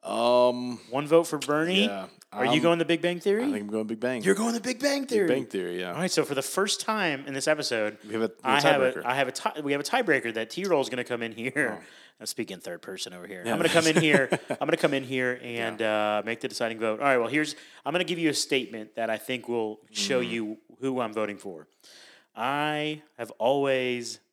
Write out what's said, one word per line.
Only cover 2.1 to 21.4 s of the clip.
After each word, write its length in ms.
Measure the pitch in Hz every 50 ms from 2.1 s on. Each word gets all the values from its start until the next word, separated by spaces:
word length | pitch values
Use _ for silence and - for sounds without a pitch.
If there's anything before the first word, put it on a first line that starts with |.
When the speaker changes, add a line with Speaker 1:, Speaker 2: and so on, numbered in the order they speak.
| - _ - _
Speaker 2:
Are 140 | - 104 123
you 60 | 131 147
Speaker 1:
I'm 80 | 156
Speaker 2:
going 160 | 156 170 170 170
the 60 | 165
Big 160 | 147 170 165
Bang 180 | 170 175 175 175
Theory? 220 | - 208 196 214 247
Speaker 1:
I 80 | 294
think 60 | 277 208
I'm 60 | 208 -
going 200 | 107 110 - -
Big 120 | 117 220
Bang. 220 | - 247 127 120 107
Speaker 2:
You're 120 | 185 196
going 180 | 196 220 233 233
the 60 | 233
Big 180 | 202 247 254 226
Bang 220 | 262 285 277 285
Speaker 1:
Big 80 | 269 262
Speaker 2:
Theory. 180 | 247 214 196 165
Speaker 1:
Bang 180 | 127 135 135
Theory, 340 | - - 98 90 87 87 90
yeah. 100 | 92 90
Speaker 2:
All 80 | 87 151
right, 120 | 175 185
so 120 | - - 147
for 120 | - 143
the 60 | 135
first 380 | 135 - - - 196 208 - -
time 440 | - - 220 214 196 165 147 135 139
in 80 | 143 135
this 140 | 139 135 156
episode, 500 | 156 151 143 - 123 113 107 107 104 - - 107
Speaker 1:
We 60 | 107
have 80 | 110
a, 60 | 113 107
we 60 | - _ -
Speaker 2:
I 160 | 131 131 143
Speaker 1:
have 20 | 143
a 40 | 156
Speaker 2:
have 120 | 151 139
a, 100 | 131 127 123 -
Speaker 1:
tiebreaker. 40 | -
Speaker 2:
I 100 | 117 127
have 120 | 139 139 127
a 40 |
tie-, 300 | 127 - - 220 - 151
we 100 | 151 139 143
have 80 | 143
a 20 | 143
tiebreaker 500 | - - 262 254 190 151 131 - 117 110
that 140 | 113 113 113
T-Roll's 400 | - - 185 196 175 143 135 120
gonna 140 | 123 127 123
come 200 | - 123 117 117
in 80 | 117 110
here. 460 | 107 113 131 - 147 143 120 104 82
Speaker 1:
Oh. 40 | - - - - - - _ _
Speaker 2:
I'm 60 | - -
speaking 320 | - - 113 98 101 90
third 220 | - - 87 85
person 300 | - - 95 90 - 95 90
over 120 | 90 87 87
here. 160 | 98 90 90
Speaker 1:
Yeah. 60 | 117
Speaker 2:
I'm 60 | 113 -
gonna 120 | 170 165
come 180 | 160 170 160 160
in 120 | 156 175
here. 300 | 160 156 147 143 135 123
Speaker 1:
<laughs> 180 | - 143 - -
Speaker 2:
I'm 80 | 135 -
gonna 180 | 139 147 165 165
come 160 | - 156 143
in 100 | 135 135
here 360 | 123 135 131 127 127 123 120 120
and, 360 | 123 117 117 117 113 110 107
Speaker 1:
Yeah. 400 | 110 110 107 107 107 107 107 107
Speaker 2:
uh, 20 | 101
make 140 | 107 117 113
the 60 | - 123
deciding 320 | 110 - 123 113 113 113
vote. 200 | 113 113 107 110
All 60 | 139
right, 120 | 143 131 123
well, 100 | 117 113
here's, 280 | 127 151 151 147 143 - - - - - _
I'm 60 | 147 151
gonna 100 | 180 180
give 160 | - 180 165
you 100 | 165 156
a 40 | 139
statement 640 | - - - 147 135 123 98 107 113 107 110 _
that 140 | - 113 113
I 80 | 110 107
think 320 | - - 131 123 - -
will 300 | 120 117 110 107 107 - _ _
show 300 | 110 107 104 - 139 127
Speaker 1:
Mm-hmm. 100 | 123 117
Speaker 2:
you 260 | 113 117 110 107 110 - _ _ - _
who 200 | 127 135 131 127
I'm 120 | 120 110 107
voting 240 | 113 107 104 101
for. 300 | 98